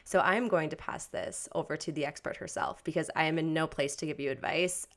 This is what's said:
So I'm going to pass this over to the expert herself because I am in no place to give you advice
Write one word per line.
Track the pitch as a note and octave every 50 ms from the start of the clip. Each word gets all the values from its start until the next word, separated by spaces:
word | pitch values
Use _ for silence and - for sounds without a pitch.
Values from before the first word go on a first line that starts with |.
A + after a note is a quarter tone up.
| -
So | - - F#3
I'm | - F#3 F#3+ A#3 B3
going | A3 F#3+ E3 D#3 D#3
to | D#3+
pass | - - - - - -
this | - - F2+ F2 E2 - - - - -
over | E3 D3+ - D3+
to | D3+ - E3
the | D3 D3+ C#3
expert | D3 - - - - -
herself | - - - - - - - - - -
because | E3 D#3 E3 D#3 - -
I | D3 D#3+
am | D#3+ E3 E3
in | D#3+ E3 D#3
no | D#3+ D#3+
place | D#3 - - C#3 C#3+ -
to | - D#3+
give | D3+ D3+ C#3
you | C#3+ C3+
advice | C3+ - - - D#3+ E3 F3+ F3 - - - - -